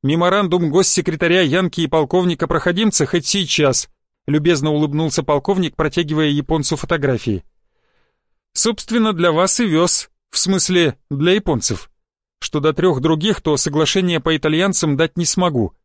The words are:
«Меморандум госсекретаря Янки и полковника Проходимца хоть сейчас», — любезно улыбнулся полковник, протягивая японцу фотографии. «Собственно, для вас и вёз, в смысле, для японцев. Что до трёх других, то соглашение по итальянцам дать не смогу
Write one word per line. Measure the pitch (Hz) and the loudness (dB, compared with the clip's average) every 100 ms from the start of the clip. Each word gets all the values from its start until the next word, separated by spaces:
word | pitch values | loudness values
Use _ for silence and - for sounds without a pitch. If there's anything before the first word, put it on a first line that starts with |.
«Меморандум | 135 160 175 196 190 180 165 | 0 0 2 2 2 0 2
госсекретаря | 156 190 - 165 160 170 180 | 2 2 0 -2 -2 0 2
Янки | 165 165 180 - | 2 0 -2 -2
и | 156 | -2
полковника | 160 147 185 180 165 160 | 0 0 0 0 -2 -2
Проходимца | 160 - 175 220 - 143 | 0 0 2 0 0 0
хоть | 175 - | -2 -2
сейчас», — | 196 170 - 147 127 - _ _ _ - | -4 -2 0 2 0 -4 _ _ _ -2
любезно | 151 151 160 151 | 0 2 0 0
улыбнулся | 147 151 147 160 151 | 0 0 0 -2 -2
полковник, | 143 147 - 190 170 - | 0 -2 0 0 -2 -2
протягивая | 156 175 156 156 156 | -2 -2 -2 0 2
японцу | 147 139 160 139 156 | 0 0 0 0 -2
фотографии. | - 165 139 120 - 98 - _ _ _ _ _ _ _ _ _ _ | -2 -2 0 -2 -2 -6 -6 _ _ _ _ _ _ _ _ _ _
«Собственно, | - 226 220 - 233 220 | -2 -2 -2 -2 0 0
для | 175 175 | 2 2
вас | 160 185 - | 2 2 2
и | 226 | 2
вёз, | 160 175 - - _ _ | 2 2 0 -4 _ _
в | - | -4
смысле, | 175 190 - 180 160 - _ | 0 0 2 2 2 -2 _
для | 139 160 | -2 0
японцев. | 202 196 131 - 98 - _ _ _ _ _ | 0 0 -2 -2 -6 -10 _ _ _ _ _
Что | - 156 | -6 0
до | 147 | 0
трёх | 151 185 131 | 2 2 2
других, | 156 160 185 196 | 0 0 0 0
то | - 147 | 0 0
соглашение | - 143 156 196 180 170 | 0 0 0 0 0 0
по | 160 156 | 0 0
итальянцам | 156 156 196 180 160 139 | 0 0 0 0 0 0
дать | 165 - | 0 0
не | |
смогу | 170 - 196 135 101 - | -2 0 0 0 -4 -4